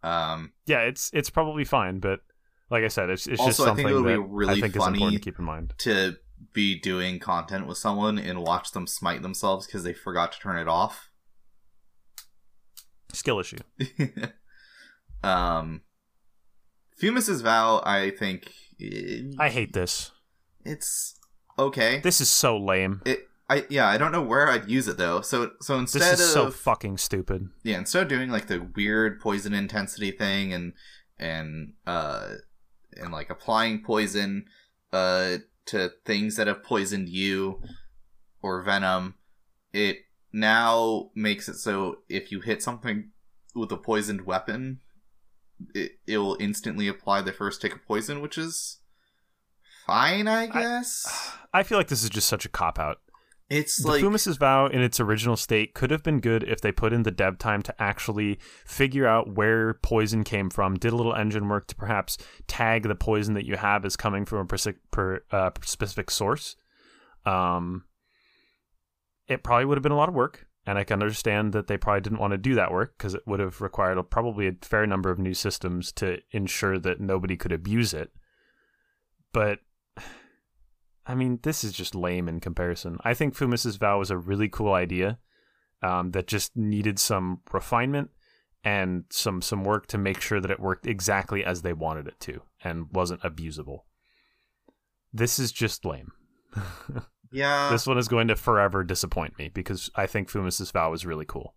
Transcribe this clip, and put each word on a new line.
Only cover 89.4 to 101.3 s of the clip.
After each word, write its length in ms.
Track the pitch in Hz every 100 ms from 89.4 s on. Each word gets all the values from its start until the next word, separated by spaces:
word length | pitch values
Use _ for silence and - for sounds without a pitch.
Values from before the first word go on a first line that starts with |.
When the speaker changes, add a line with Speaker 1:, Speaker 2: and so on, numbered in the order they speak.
Speaker 2:
some 220 | - 101
work 240 | 98 104 -
to 100 | 104
make 240 | 98 95
sure 180 | - 104
that 120 | 92
it 80 | 95
worked 260 | 95 92 -
exactly 580 | 104 92 98 95 101
as 180 | 98 90
they 100 | 90
wanted 340 | 82 80 80 71
it 120 | -
to 200 | - - - _
and 280 | 90 82 80
wasn't 300 | 92 87 87
abusable. 640 | 90 80 82 76 69 67 _ _ _ _ _ _ _ _ _ _ _ _ _
This 280 | 113 120 -
is 120 | 123
just 340 | - 113 - 90
lame. 260 | 69 65 - _ _ _ -
<laughs> 480 | 95 90 - 127 - _ -
Speaker 1:
Yeah. 380 | 131 139 143 143
Speaker 2:
This 160 | 127 135
one 140 | 127
is 80 | 120
going 200 | 123 113
to 60 | 107
forever 480 | - 110 101 98
disappoint 540 | 90 90 92 - 76 -
me 120 | 76
because 420 | - 90 95 - -
I 120 | 98
think 240 | 110 95
Fumus's 400 | 104 92 90 92
Vow 180 | 92 82
was 160 | 82 85
really 200 | 80
cool. 280 | 76